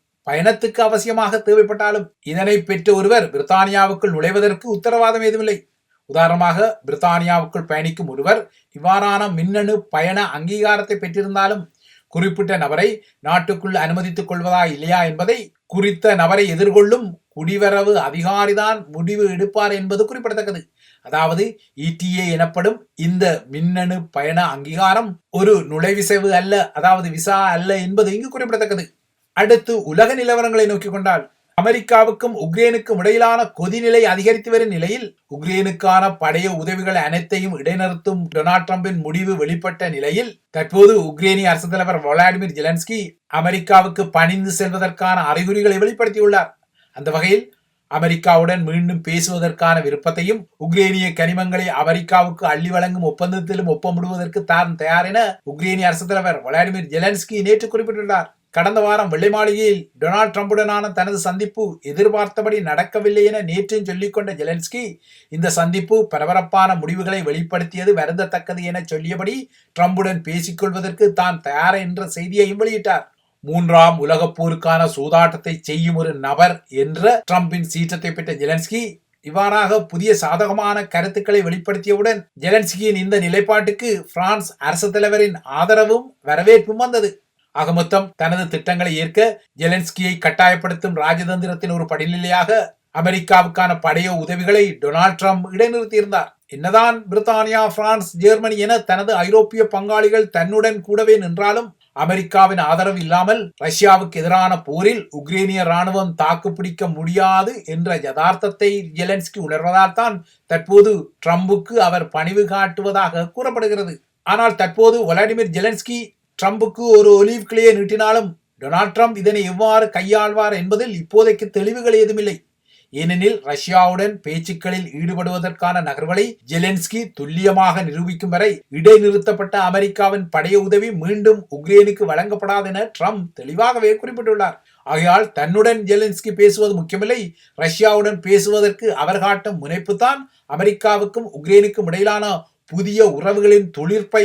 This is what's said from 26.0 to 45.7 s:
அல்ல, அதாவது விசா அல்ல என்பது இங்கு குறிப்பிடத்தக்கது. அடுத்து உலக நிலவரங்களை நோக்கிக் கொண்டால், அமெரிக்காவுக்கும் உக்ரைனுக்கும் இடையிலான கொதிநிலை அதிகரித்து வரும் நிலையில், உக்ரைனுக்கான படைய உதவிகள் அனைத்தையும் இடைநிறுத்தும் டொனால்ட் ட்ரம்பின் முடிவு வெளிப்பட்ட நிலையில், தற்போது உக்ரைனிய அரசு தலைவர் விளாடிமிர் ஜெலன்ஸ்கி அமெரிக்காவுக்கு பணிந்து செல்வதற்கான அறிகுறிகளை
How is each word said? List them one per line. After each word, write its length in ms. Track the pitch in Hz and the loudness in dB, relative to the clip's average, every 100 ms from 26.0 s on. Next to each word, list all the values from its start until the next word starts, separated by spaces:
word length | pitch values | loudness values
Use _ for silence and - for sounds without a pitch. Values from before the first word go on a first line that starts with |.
| 185 202 196 | 0 0 2
அல்ல, 200 | 180 190 196 - | 2 2 0 -2
அதாவது 380 | 151 175 185 175 | 0 2 2 0
விசா 300 | 160 165 196 190 | -6 -2 0 2
அல்ல 280 | 170 180 196 | 0 -2 -4
என்பது 320 | 180 196 202 | -2 0 0
இங்கு 160 | 202 254 | -2 -8
குறிப்பிடத்தக்கது. 560 | 262 247 226 214 202 165 _ _ _ _ - | -8 -4 -2 -2 -4 -8 _ _ _ _ 0
அடுத்து 360 | 208 233 233 226 | 4 4 2 -4
உலக 320 | 151 160 226 262 | 0 4 4 4
நிலவரங்களை 500 | 240 240 233 220 214 | 0 0 2 2 2
நோக்கிக் 280 | 202 202 196 | 0 -6 -4
கொண்டால், 300 | 196 170 135 _ _ - | 0 0 -2 _ _ -2
அமெரிக்காவுக்கும் 800 | 196 233 - 226 220 214 240 226 | 2 0 4 6 6 2 -4 -6
உக்ரைனுக்கும் 640 | 160 170 233 233 226 202 | -4 2 2 2 -2 -2
இடையிலான 380 | 185 233 226 233 226 | 2 4 4 2 -2
கொதிநிலை 500 | - 180 226 233 233 220 | -4 -6 -2 2 4 4
அதிகரித்து 440 | 185 196 226 233 | 2 2 0 2
வரும் 220 | 226 226 | 0 0
நிலையில், 340 | 180 170 240 226 - - | -2 -4 -6 -10 -16 -18
உக்ரைனுக்கான 720 | 143 160 190 196 170 190 185 190 170 | -12 -6 -2 -2 -2 2 4 2 0
படைய 300 | 156 160 190 170 | -2 -2 -2 -4
உதவிகள் 440 | 160 185 185 185 | -6 -6 -2 -2
அனைத்தையும் 560 | 151 170 170 196 185 160 | -2 -4 -4 -6 -4 -6
இடைநிறுத்தும் 640 | 139 180 185 175 202 185 170 | -4 -2 -4 -4 -6 -4 -4
டொனால்ட் 400 | 156 160 180 175 | -4 0 0 0
ட்ரம்பின் 340 | 185 185 180 | -6 -4 -6
முடிவு 320 | 151 165 190 180 | -6 -6 -4 -4
வெளிப்பட்ட 520 | 151 170 185 175 180 | -4 -4 -6 -6 -6
நிலையில், 420 | 143 139 180 240 - _ | -4 -4 -4 -4 -10 _
தற்போது 420 | 160 156 190 202 220 | -8 -2 4 4 4
உக்ரைனிய 480 | 160 151 190 196 190 | 0 -2 -2 0 0
அரசு 180 | 165 170 | -2 -2
தலைவர் 300 | 185 180 170 143 | -4 -4 -4 -2
விளாடிமிர் 500 | 156 180 185 190 147 | 2 2 0 -4 -6
ஜெலன்ஸ்கி 420 | 151 170 165 220 180 - _ | -4 -4 -6 -8 -10 -14 _
அமெரிக்காவுக்கு 720 | 156 170 185 170 196 185 175 165 | -4 -2 -2 4 4 4 0 -2
பணிந்து 440 | 160 165 190 190 | 2 2 0 -4
செல்வதற்கான 640 | - 190 180 180 170 185 185 | -4 -4 -4 -6 -2 -2 0
அறிகுறிகளை 540 | 151 156 180 208 208 | 0 -2 -2 0 2